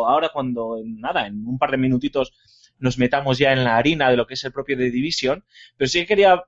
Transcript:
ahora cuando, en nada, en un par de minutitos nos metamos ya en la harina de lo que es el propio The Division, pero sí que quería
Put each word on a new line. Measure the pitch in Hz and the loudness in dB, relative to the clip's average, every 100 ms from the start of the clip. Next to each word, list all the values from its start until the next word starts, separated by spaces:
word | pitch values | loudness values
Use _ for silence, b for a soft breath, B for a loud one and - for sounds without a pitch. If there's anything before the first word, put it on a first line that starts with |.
| 117 | 2
ahora | 147 160 | 2 0
cuando, | 147 127 120 113 113 | -4 -4 -4 -6 -8
en | 110 110 | -10 -8
nada, | 131 175 104 | -4 -4 -4
en | 104 113 | -6 -8
un | 127 | -2
par | 139 | -2
de | 131 | 0
minutitos | 131 127 143 139 127 b b b b _ | 0 0 -2 -4 -4 b b b b _
nos | 127 123 | -4 0
metamos | 123 139 139 127 | 0 0 0 2
ya | 139 | 2
en | 131 | 2
la | 123 113 | 2 2
harina | 139 160 131 | 2 2 2
de | 120 | 2
lo | 113 | 0
que | |
es | 131 | -8
el | 135 | -10
propio | 139 135 131 | -8 -6 -2
The | 127 | -2
Division, | 123 151 - 127 170 - B B - | -2 -4 -2 -2 -4 -8 B B -4
pero | 131 | -2
sí | 175 | 0
que | 170 | 2
quería | 202 196 180 | 4 6 6